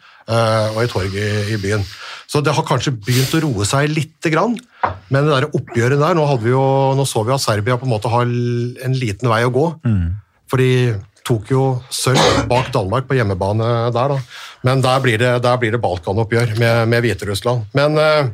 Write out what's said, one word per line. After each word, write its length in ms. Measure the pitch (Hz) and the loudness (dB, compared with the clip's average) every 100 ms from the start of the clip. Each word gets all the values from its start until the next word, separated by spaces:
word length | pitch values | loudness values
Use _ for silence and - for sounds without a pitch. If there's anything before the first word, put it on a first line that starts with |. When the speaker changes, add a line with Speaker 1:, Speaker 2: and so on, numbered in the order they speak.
| - - - | -20 -16 -4
Speaker 1:
eh, 400 | 117 113 110 107 110 | 0 2 2 0 -2
og 60 | |
i 40 | 120 | -2
torget 640 | 101 95 98 107 104 101 | -2 -4 -4 -2 -2 -2
i, 40 | |
i 40 | 110 | -4
byen. 260 | 98 107 101 - - - - | -2 -2 -4 -10 -16 -16 -4
Så 140 | 147 | -2
det 100 | 147 | 0
har 100 | 131 | 0
kanskje 300 | 160 135 139 | 0 0 -2
begynt 400 | 117 101 123 131 | -4 -2 0 0
å 80 | 165 | 0
roe 240 | 156 101 104 | 0 -2 -2
seg 240 | 139 151 | 0 0
litte 400 | 156 - - 165 | -2 -4 -4 -2
grann, 240 | 156 220 226 - - - - - | 0 0 -2 -8 -8 -8 -6 -2
men 160 | 135 151 | 0 2
det 80 | 135 | 2
der 80 | 151 | 0
oppgjøret 480 | 135 - 117 120 143 | -4 -4 0 2 2
der, 140 | 156 170 | 2 2
nå 120 | 147 | 2
hadde 140 | 131 | 0
vi 80 | 113 | 2
jo, 420 | 135 135 135 135 135 | 2 2 2 2 2
nå 80 | 135 | 0
så 160 | 117 107 | -2 0
vi 80 | |
at 80 | 135 | -2
Serbia 340 | - 104 107 123 | 0 0 0 -2
på 80 | 131 | 0
en 40 | |
måte 160 | 107 117 | -2 0
har 120 | 120 | 0
l-, 540 | 123 120 120 120 120 123 131 | 0 0 -2 -2 -4 -6 -4
en 80 | |
liten 340 | 131 113 98 123 | -2 -2 -2 0
vei 140 | 110 | 2
å 80 | 123 | 2
gå, 140 | 123 165 156 | 2 0 -2
Speaker 2:
Mm. 300 | 123 101 85 101 - _ - | 0 0 0 -4 -10 _ -4
Speaker 1:
for 100 | 131 | 0
de 380 | 127 127 123 104 - _ - | 2 2 0 -2 -8 _ -2
tok 220 | 113 - | -2 0
jo 300 | 131 135 127 - | 0 0 -2 -6
sølv 580 | - 131 123 - - 113 | -4 0 4 4 2 2
bak 220 | 120 123 | 0 0
Danmark 320 | 127 95 120 131 | -2 0 -2 -2
på 80 | 135 | 0
hjemmebane 760 | 104 90 98 110 117 117 120 | 0 0 0 0 0 0 0
der 140 | 117 139 | 0 0
da, 80 | 139 - - - - | -2 -6 -14 -18 -4
men 180 | 123 135 | 0 2
der 180 | 127 131 | 2 2
blir 180 | 127 107 | 2 2
det, 240 | 123 123 | 2 2
der 160 | 123 120 | 2 2
blir 140 | 113 | 0
det 80 | 117 | -2
Balkanoppgjør 760 | 104 90 - 101 107 117 120 110 | -2 -4 -2 -2 0 0 0 0
med, 280 | 117 117 113 | 2 2 2
med 120 | 117 | 2
Hviterussland. 600 | 117 92 101 98 120 123 101 | 0 -2 -4 -4 -2 -2 -2
Men, 240 | 139 151 151 | 0 2 4
eh, 300 | 156 151 131 | 4 4 0